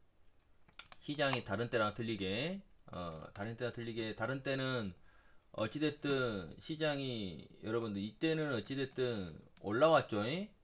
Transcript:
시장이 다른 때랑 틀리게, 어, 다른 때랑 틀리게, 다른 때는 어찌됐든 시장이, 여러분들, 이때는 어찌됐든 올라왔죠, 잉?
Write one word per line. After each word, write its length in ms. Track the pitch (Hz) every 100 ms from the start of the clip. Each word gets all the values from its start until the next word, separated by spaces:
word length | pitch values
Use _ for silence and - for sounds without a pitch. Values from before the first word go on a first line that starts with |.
| - - - - - - - - - -
시장이 460 | - 143 139 127
다른 240 | 104 98 120
때랑 240 | 117 107
틀리게, 680 | 101 113 107 95 104 156 196 - - -
어, 260 | 87 87 80 76
다른 220 | - 107 113
때랑 160 | 120
틀리게, 440 | 113 117 113 113 104
다른 260 | 113 135
때는 520 | 139 135 131 127 104 87 - - - - -
어찌됐든 1040 | - 110 147 151 147 143 135 127 101 80 -
시장이, 880 | - 151 156 139 135 117 98 78 - -
여러분들, 360 | 104 117 113 98
이때는 520 | 107 - 160 160 151
어찌됐든 840 | 127 - 135 131 - 127 110 90 76 - -
올라왔죠, 640 | 95 113 156 156 - 104 110
잉? 220 | 165 208 -